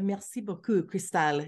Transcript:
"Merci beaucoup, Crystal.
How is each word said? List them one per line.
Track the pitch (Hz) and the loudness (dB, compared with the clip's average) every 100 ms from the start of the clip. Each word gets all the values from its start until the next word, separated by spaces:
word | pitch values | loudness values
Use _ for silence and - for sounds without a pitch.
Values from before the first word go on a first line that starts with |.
"Merci | 196 196 - 247 | -2 -2 -6 -10
beaucoup, | 208 170 - 202 165 | -6 -6 2 2 2
Crystal. | 196 - 180 151 147 | -4 -2 2 2 2